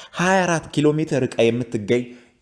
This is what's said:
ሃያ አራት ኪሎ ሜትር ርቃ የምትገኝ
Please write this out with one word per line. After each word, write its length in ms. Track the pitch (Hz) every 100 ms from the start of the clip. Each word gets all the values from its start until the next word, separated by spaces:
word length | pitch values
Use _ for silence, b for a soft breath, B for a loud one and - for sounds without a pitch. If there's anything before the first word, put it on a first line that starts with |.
| B
ሃያ 260 | - 175 190
አራት 260 | 175 165 -
ኪሎ 180 | - 147
ሜትር 280 | 151 156 139
ርቃ 140 | 127 -
የምትገኝ 640 | 117 117 120 113 101 123 123 B B _